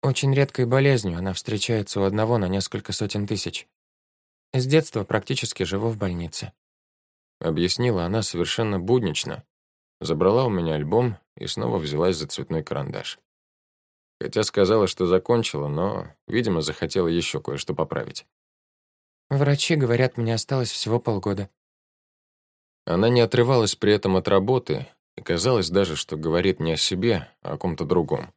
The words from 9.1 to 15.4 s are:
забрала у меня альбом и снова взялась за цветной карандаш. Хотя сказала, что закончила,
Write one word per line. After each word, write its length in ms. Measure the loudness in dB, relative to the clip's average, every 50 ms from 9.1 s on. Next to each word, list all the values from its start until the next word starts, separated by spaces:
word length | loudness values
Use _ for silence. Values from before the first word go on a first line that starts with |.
| -4 -4 -6 -6 -8 -10 -12 _ _ _ _ _ _ _ _ _ _ _
забрала 460 | -4 -4 0 2 4 4 4 4 2
у 40 | 2
меня 260 | 0 0 0 -2 -2
альбом 420 | -2 -2 0 2 2 2 2 -2 -6 _ _ _
и 120 | -12 -8
снова 300 | -8 -6 -4 -4 -2 -2 -2
взялась 360 | -2 -2 -2 0 2 2 0
за 120 | -2 -4
цветной 360 | -8 -8 -10 -6 -4 -4 -4 -4
карандаш. 560 | -4 -6 -6 -6 -6 -8 -10 -10 -10 -14 _ _ _ _ _ _ _ _ _ _ _ _ _ _ _ _ _ _ _ _ _
Хотя 220 | -10 -4 -2 -2 -2
сказала, 440 | 0 4 4 4 6 6 4 4
что 180 | 2 0 0 2
закончила, 640 | 4 4 2 4 2 0 2